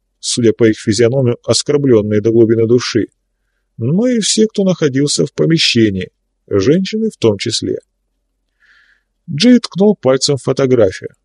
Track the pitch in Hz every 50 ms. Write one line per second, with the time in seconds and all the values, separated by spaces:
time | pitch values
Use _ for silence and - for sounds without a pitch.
0 | _ _ _ _ - - - - 120 110 104 - 120 110 107 - - 113 104 107
1 | 120 113 127 139 131 120 120 - _ - 113 - - - 143 147 143 135 120 107
2 | 104 107 107 107 104 113 113 117 113 110 113 113 113 110 120 123 - - - 113
3 | 95 - _ _ _ _ _ _ _ _ _ _ _ _ _ - 113 123 156 190
4 | 240 254 247 226 190 - - 220 220 214 - - 196 185 180 - 165 143 127 135
5 | 143 147 - - 160 147 _ - - 156 165 160 - - - 117 113 107 98 95
6 | 92 - _ _ _ _ _ _ _ - - 101 95 123 156 190 190 - 214 220
7 | 220 220 - - - 113 104 101 - 117 110 - - 101 - - - _ _ _
8 | _ _ _ _ _ _ _ _ _ _ _ _ _ _ _ _ _ _ _ _
9 | _ _ _ _ _ - 139 143 196 247 247 233 - - - 170 196 214 196 -
10 | - 131 135 135 - - 143 127 - 135 135 - 139 127 127 117 107 95 - -
11 | 117 - _ _ _